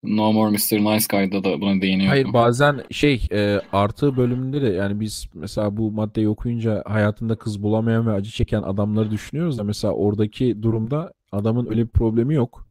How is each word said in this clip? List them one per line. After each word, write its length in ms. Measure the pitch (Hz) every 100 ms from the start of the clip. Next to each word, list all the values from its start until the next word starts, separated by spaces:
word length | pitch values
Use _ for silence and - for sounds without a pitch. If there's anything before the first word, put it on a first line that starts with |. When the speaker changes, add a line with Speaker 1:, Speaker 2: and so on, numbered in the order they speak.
Speaker 1:
No 300 | - 107 107
More 180 | 110 107
Mister 300 | 104 - 107
Nice 240 | 104 107 -
Guy'da 340 | 101 98 98
da 160 | 95 78
buna 220 | 101 95
değiniyor. 260 | 95 95 98
Speaker 2:
Hayır, 240 | 139 131
bazen 520 | 120 117 120 143 139 -
şey, 360 | - 147 131 -
e, 280 | 101 104 101 -
artı 440 | 95 104 - 143 127
bölümünde 460 | 123 123 131 143
de, 60 | 131
yani 320 | 92 101 104
biz 260 | 107 - -
mesela 420 | 87 76 - 104 104
bu 160 | 110
maddeyi 360 | 107 107 110 107
okuyunca 540 | 107 123 120 113 104 -
hayatında 500 | 110 104 107 113 113
kız 260 | - 104
bulamayan 440 | 104 110 113 113 113
ve 60 |
acı 180 | 101 101
çeken 320 | - 113 110
adamları 480 | - 98 104 107 107
düşünüyoruz 480 | 107 - 143 170 127
da 60 |
mesela 300 | - 101 104
oradaki 680 | 69 101 104 107 - 127 107
durumda 500 | 113 113 110 147 170 _ _
adamın 380 | 101 107 117 120
öyle 120 | 110
bir 40 | 113
problemi 460 | - 113 113 120
yok. 340 | 156 120 - -